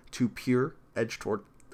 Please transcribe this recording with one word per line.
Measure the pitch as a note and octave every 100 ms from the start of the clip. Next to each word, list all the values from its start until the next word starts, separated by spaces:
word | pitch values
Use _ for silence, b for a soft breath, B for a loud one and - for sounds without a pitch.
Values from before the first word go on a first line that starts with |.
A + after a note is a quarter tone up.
| b
Too | - A#2+
pure, | - - B2 C#3+ - - -
edged | A2+ -
toward | - G#3 - - -